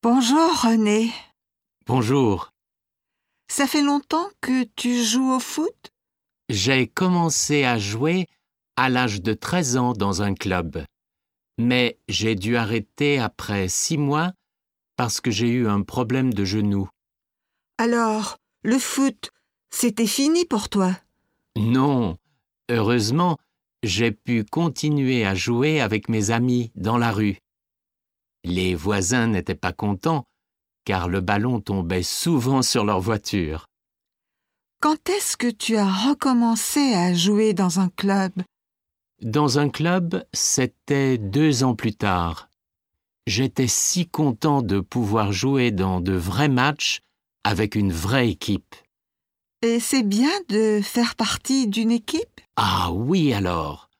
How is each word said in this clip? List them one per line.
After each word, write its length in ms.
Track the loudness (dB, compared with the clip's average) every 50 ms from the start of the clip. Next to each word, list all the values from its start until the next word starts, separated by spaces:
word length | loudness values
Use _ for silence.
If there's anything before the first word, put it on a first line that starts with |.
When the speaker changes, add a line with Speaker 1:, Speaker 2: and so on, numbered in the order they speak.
| 2
Speaker 1:
Bonjour, 480 | 4 4 4 4 4 4 4 4 4 2 2
René. 500 | 2 2 4 4 4 4 2 2 2 0 -2 -8 -16 _ _ _ _ _ _ _ _ _ _ _ _
Speaker 2:
Bonjour. 640 | -2 0 0 2 2 2 2 4 2 2 0 -4 -12 _ _ _ _ _ _ _ _ _ _ _ _ _ _ _ _ _ _ _ _
Speaker 1:
Ça 160 | -2 0 0
fait 140 | 2 2 2
longtemps 480 | 2 2 2 0 -2 _ -2 -2 -2 -4 -8 _ -4
que 220 | -2 0 0 0 -2 _
tu 260 | -6 -2 -2 0 0 0
joues 300 | 0 0 2 2 2 0
au 80 | 0
foot ? 480 | -2 -4 -6 -4 -4 -4 -4 _ _ -20 _ _ _ _ _ _ _ _ _ _ _ _
Speaker 2:
J'ai 380 | -4 -2 0 2 2 2 2 0
commencé 760 | _ -2 0 2 2 2 2 0 0 -2 -2 0 0 2 2
à 140 | 2 0 0
jouer 480 | -2 -4 -4 -2 -2 0 0 0 -2 -4 _ _ _ _ _ _ _ _ _
à 140 | -2 0 0
l'âge 320 | 2 2 0 0 -2 -4 -2
de 100 | -2 -4
treize 460 | -4 -4 -4 -2 -2 -2 0 0 0
ans 160 | 2 0 0
dans 260 | 0 -2 -2 0 -2
un 140 | -2 -2 -4
club. 500 | -4 -2 -2 -2 -2 -2 -4 -6 -10 -12 -12 _ _ _ _ _ _ _ _ _ _ _ _ _
Mais 420 | -2 0 2 4 4 2 0 -2 _ _
j'ai 280 | -8 -6 -2 0 0 -2
dû 240 | -2 -2 -2 0 0
arrêter 600 | 0 0 -2 -4 -6 _ _ -2 0 0 0 0
après 500 | -2 -4 -6 _ -8 -6 -4 -2 -2 -2
six 280 | -2 -4 -4 -2 -2
mois 380 | -2 0 0 0 0 -2 -4 -6 _ _ _ _ _ _ _ _ _ _ _ _
parce 260 | -4 -2 -2 -2 -4 -2
que 80 | -2
j'ai 180 | -2 0 0 0
eu 200 | 2 2 2 2
un 120 | 2 0
problème 540 | -2 -2 -2 -4 -2 0 0 0 0 0 0
de 100 | 0 -2
genou. 420 | -2 0 0 0 0 0 -2 -2 -4 _ _ _ _ _ _ _ _ _ _ _ _ _ _ _ _ _ -2
Speaker 1:
Alors, 580 | 0 0 2 2 2 0 0 -2 -4 -6 -10 -14 _ _ _ _ _
le 160 | 0 0 0
foot, 520 | 0 -2 -2 0 0 0 0 _ -16 -18 _ _ _ _ _ _ _ _
c'était 360 | -6 0 0 0 2 2 0
fini 380 | 0 2 0 0 2 2 2 0
pour 240 | 0 -2 -4 -4 -2
toi ? 260 | -2 0 0 0 0 -4 _ _ _ _ _ _ _ _ _ _ _
Speaker 2:
Non. 640 | -2 0 2 2 4 4 2 2 2 0 -2 -4 -8 _ _ _ _ _ _ _ _ _ _
Heureusement, 680 | 0 0 2 2 2 2 2 0 0 2 2 0 0 -2 _ _ _ _ _ _ _ _ -6
j'ai 300 | -4 -2 0 0 0 -2
pu 320 | -4 _ -2 -2 -2 -2
continuer 800 | -2 -2 -2 -2 -2 -2 -2 -2 -2 0 0 0 0 0 0 0
à 100 | 0 0
jouer 460 | -2 -2 -2 0 0 2 2 2 2
avec 280 | 0 0 0 -2 -2 -2
mes 220 | -2 -2 0 0
amis 400 | 0 0 2 2 0 0 -2 -4 _
dans 240 | -6 -4 0 0 2
la 140 | 2 0 0
rue. 260 | 0 0 -2 -2 -4 _ _ _ _ _ _ _ _ _ _ _ _ _ _ _ _ _ _ _ _ _
Les 300 | -4 -2 -2 0 0 -2
voisins 520 | -2 -2 -2 -2 0 0 0 0 0 0
n'étaient 280 | 0 0 -2 -2 -4 -6
pas 180 | -4 -4 -6 -6
contents, 520 | -4 -4 -4 -4 -2 -2 -2 -2 -2 -4 _ _ _ _ _ _ _ _ _ _ _ _
car 240 | -4 -2 -2 0 0
le 120 | -2 -2
ballon 400 | 0 0 0 0 0 0 -2 -2
tombait 420 | -2 -4 -4 -4 -2 -2 -2 -2 -2
souvent 600 | -4 -6 -4 -2 0 0 0 2 2 0 0 0
sur 220 | 0 0 0 0
leur 160 | 2 0 0
voiture. 680 | 0 -2 -2 -2 -4 -4 -4 -2 -2 -2 -6 -8 -12 _ _ _ _ _ _ _ _ _ _ _ _ _ _ _ _ _ _ _ _ _ _ _
Speaker 1:
Quand 280 | 0 0 0 0 _ -4
est-ce 260 | -2 -2 -2 -4 -6
que 140 | -4 -4 -4
tu 260 | -4 _ -4 -2 0
as 140 | 2 2 0
recommencé 1040 | 0 0 0 0 0 0 0 0 2 2 2 2 0 0 -2 -2 0 0 2 2 2
à 180 | 2 2 2 2
jouer 380 | 2 2 2 2 4 4 2 2
dans 280 | 2 0 0 2 0
un 80 | 0 0
club ? 440 | -2 -2 0 0 2 2 0 -2 -4 -6 -10 _ _ _ _ _ _ _ _ _ _ _ _ _ _ _ -8
Speaker 2:
Dans 360 | -2 0 2 2 2 2 2
un 100 | 0 0
club, 560 | 0 -2 0 0 2 0 0 -2 -4 -6 -8 _ -6
c'était 840 | -4 -2 0 0 0 0 -2 _ _ _ -2 0 2 2 2 0 0
deux 460 | -2 -2 0 2 2 2 4 2 2
ans 100 | 0 0
plus 200 | 0 -2 -4 -4
tard. 540 | _ -2 0 0 0 0 -2 -4 -8 -12 _ _ _ _ _ _ _ _ _ _ _ _ _ _ _ _
J'étais 420 | -6 -2 0 -2 -2 0 0 0 0
si 380 | 0 0 0 -2 -2 -2 -4 -4
content 540 | _ 0 0 0 0 0 0 2 2 2 2
de 180 | 0 0 -2
pouvoir 520 | -2 -2 -4 -2 -2 0 0 0 0 0 -2
jouer 380 | -2 0 0 2 2 2 0
dans 300 | 0 0 0 0 0 -2
de 120 | 0 0 -2
vrais 360 | 0 -2 -2 -2 0 0 2
matchs 520 | 2 2 2 0 0 -2 -4 -4 -4 -6 _ _ _ _ _ _ _ _ _
avec 300 | -2 0 0 0 0 0
une 180 | 0 0 0 0
vraie 380 | -2 -2 0 0 2 2 2
équipe. 440 | 0 -2 -4 -4 -4 -4 -4 _ -20 -20 _ _ _ _ _ _ _ _ _ _ _ _ _ _ _ _ 0
Speaker 1:
Et 160 | 0 0 0
c'est 240 | 0 0 0 0 2
bien 300 | 2 2 2 2 2 2 0 -4 _
de 320 | 0 2 2 2 2 2 0
faire 320 | -2 0 0 0 0 0
partie 520 | _ -4 -2 -2 -6 _ -2 0 0 2 0
d'une 220 | 0 0 0 2
équipe ? 500 | 0 0 -2 -4 -4 -4 -4 -4 _ -20 _ _ _
Speaker 2:
Ah 340 | -2 0 0 0 0 -2 -2 -2
oui 420 | -4 -2 0 2 2 2 2 2
alors. 560 | 2 0 0 -2 -2 -4 -6 -8 -12 -16 _ _ _